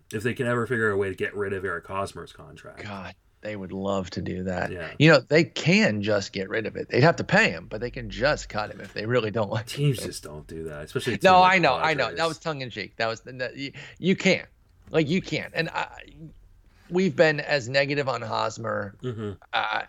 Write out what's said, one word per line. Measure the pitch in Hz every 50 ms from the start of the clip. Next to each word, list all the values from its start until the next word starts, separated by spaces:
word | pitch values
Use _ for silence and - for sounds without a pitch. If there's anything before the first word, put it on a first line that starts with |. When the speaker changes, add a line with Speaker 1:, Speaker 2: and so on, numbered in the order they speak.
| _ -
Speaker 1:
if | - 110 101
they | 117 110
can | - 123 120
ever | 123 120 117
figure | 123 131 117 113 107
out | 101
a |
way | 98 101 95
to | 92
get | - 101 104 -
rid | 101 101 98
of | 98 95 92
Eric | 98 85 85 -
Hosmer's | - 98 98 98 92 - 87 82 -
contract. | - - 82 73 71 78 - - - -
Speaker 2:
God, | - 104 101 98 92 90 95 _ _ _ _ _
they | - 107 107
would | 101 95 90
love | 95 95 98 98 98 98 92 90
to | - 92
do | 87 95 92 90
that. | 92 92 90 90 90 87
Speaker 1:
Yeah. | 90 87 85 80 - -
Speaker 2:
You | 143 160
know, | 160 135
they | - - 143 165 156
can | - - - - 151 185 214 220 143 107 104
just | 101 110 104 101 98 -
get | - 98 95 98
rid | 107 113 107
of | 92 -
it. | 92 92 -
They'd | - 117 131
have | 165 165
to | - -
pay | - 175 202 220 156
him, | 90 80 - -
but | - 107
they | 120 123
can | - 131 117 104
just | 92 98 120 147 143 117 - -
cut | - 104 107 104
him | - -
if | 101 98
they | - - 104
really | 113 123 123 110 107
don't | 95 113 107 98
want | 107 110 110 -
to. | -
Speaker 1:
Teams | 143 143 147 127 -
just | - 87 - - -
don't | - 76 76 - -
do | 82 80 80
that, | 80 76 73 78
especially | - - - - 123 107
a | 101
team | - 190
Speaker 2:
No, | 185 180
Speaker 1:
like | 185 185 190
Speaker 2:
I | 185
know, | 165 143 123
I | - - 160 156
know. | 139 123
That | 113 -
Speaker 1:
Padres. | 160 165 165
Speaker 2:
was | 156 -
tongue | - 165 156 135
in | 131 120
cheek. | - 107 92 - _
That | - 113
was, | 113 113 110 -
no, | 123 131 127 127 117 120
you, | 131 139 135 - - - - - -
you | 151 175 190
can't. | - - 190 160 85 - - _ _ _ _ _ _ - -
Like, | - 160 160 131
you | 175 190
can't. | - - 156 123 107 - -
And | - 165 160
I, | - 156 160 - - 120 - - - 147 160 147 - - - - - - _ - _ _ - -
we've | 170 185 190 185 123
been | - 165 156 151 147
as | 143 - 151 143 110 117
negative | 135 139 143 139 143 143 139 131
on | 120 117
Hosmer, | 117 113 117 110 110 110 107 113 113 110 104 104 104 101 98 -
Speaker 1:
Mm-hmm. | - 127 113 110 107 104 95 - - -
Speaker 2:
uh, | - 113 110 110 107 110 -